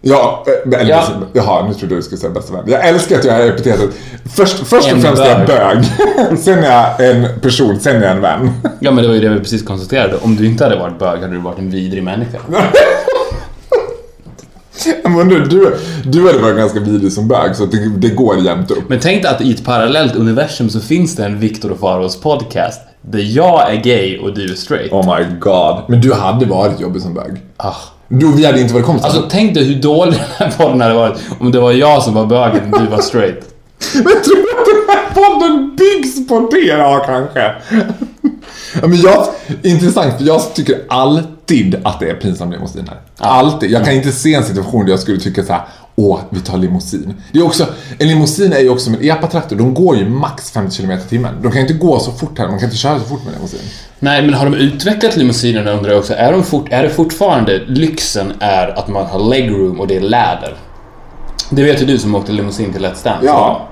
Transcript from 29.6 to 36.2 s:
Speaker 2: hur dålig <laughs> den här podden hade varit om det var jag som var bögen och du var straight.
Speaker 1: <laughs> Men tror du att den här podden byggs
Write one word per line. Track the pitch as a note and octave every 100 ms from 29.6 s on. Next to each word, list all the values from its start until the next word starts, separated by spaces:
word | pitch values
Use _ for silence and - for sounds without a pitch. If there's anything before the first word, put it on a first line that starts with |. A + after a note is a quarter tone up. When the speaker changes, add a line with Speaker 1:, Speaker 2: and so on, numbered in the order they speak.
Speaker 2:
hur | C3+ C#3
dålig | C#3+ D3+ F3
<laughs> | E3 - -
den | G3
här | -
podden | D3+ C3
hade | A2+
varit | A2+ A2+ - - -
om | B2
det | B2
var | B2
jag | B2 B2+ D3
som | A#2
var | A2 G#2+
bögen | A#2+ A#2+ G2+ G2+
och | G#2+
du | A2
var | G#2
straight. | - A#2 G2 F2+
Speaker 1:
<laughs> | - - _ _ -
Men | C#4
tror | A#3+ G#4+ - -
du | G#4 A#4+
att | A4+
den | G#4 G4+ G4+
här | -
podden | - G4+ G4+ E4 D4+ C#4 -
byggs | F#4+ F#4+ C4 C#4